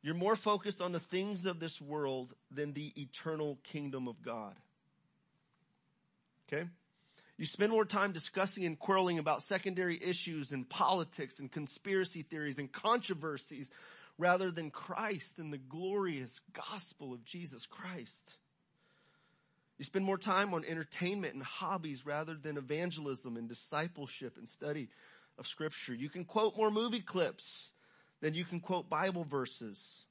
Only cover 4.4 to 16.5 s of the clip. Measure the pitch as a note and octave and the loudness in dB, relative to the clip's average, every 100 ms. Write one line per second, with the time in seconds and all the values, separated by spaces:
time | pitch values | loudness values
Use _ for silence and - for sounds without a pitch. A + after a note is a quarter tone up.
4.4 | G#2 F#2 _ _ _ _ _ _ _ _ | -6 -12 _ _ _ _ _ _ _ _
5.4 | _ _ _ _ _ _ _ _ _ _ | _ _ _ _ _ _ _ _ _ _
6.4 | - D3 F3 - _ _ _ _ - - | -4 -4 -4 -10 _ _ _ _ -20 -8
7.4 | D#3 - G#3 A3+ G#3+ G#3 G3+ E3 - - | -6 2 6 6 4 4 4 2 -4 0
8.4 | F#3+ G3+ F3+ D#3 - F#3+ F#3 E3 D3+ C#3 | 0 2 -2 0 4 6 6 4 4 2
9.4 | - F#3+ G3 F3+ F3+ E3 F3+ F3 - D#3 | 2 0 0 0 0 0 0 0 0 -4
10.4 | C3+ C#3 B2 - C#3 F#3 E3+ - C3 - | -2 -4 -4 2 4 6 2 -4 -8 -8
11.4 | C3+ D3+ C#3+ - G3 F#3+ F3+ E3 D3 D#3+ | -8 -6 -6 -8 0 2 2 -4 -8 -4
12.4 | D3 C3+ C3+ - G#3+ A#3+ - F3 D#3+ C#3 | -2 -2 -6 0 4 4 4 -2 -2 -4
13.4 | - C#3+ C3+ - - - - - F3 F3+ | -8 -12 -12 -14 -20 -20 -20 2 6 6
14.4 | F#3+ E3+ D#3+ - - F#3 A3 G3 - - | 4 0 -6 -8 -6 -2 -2 -2 -6 -10
15.4 | D#3 D3 C3 D#3 F#3 G3+ F#3 C#3+ B2 - | -6 -6 -8 -6 -2 0 0 -2 -6 -10
16.4 | - | -14